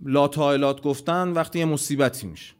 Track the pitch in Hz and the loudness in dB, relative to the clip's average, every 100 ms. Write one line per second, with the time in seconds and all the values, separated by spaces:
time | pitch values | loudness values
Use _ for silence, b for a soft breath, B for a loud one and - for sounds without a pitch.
0 | 139 139 143 156 143 139 139 139 147 139 | 0 2 2 2 2 2 2 0 -2 -2
1 | - 175 180 170 160 170 160 147 - 143 | -2 -2 0 -2 -2 -2 0 0 -2 0
2 | 131 - 98 80 - - | 0 0 -10 -12 -18 -20